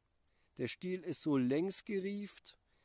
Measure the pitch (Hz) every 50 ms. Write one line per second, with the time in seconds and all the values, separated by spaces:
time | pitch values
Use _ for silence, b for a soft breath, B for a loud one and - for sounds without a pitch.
0 | _ _ _ _ _ _ _ _ _ _ _ - 127 117 - - 185 180 185 180
1 | 165 175 147 - - 156 143 135 123 123 135 151 175 196 - - - - 208 196
2 | 185 196 202 202 208 190 - - - - - _ _ _ _ _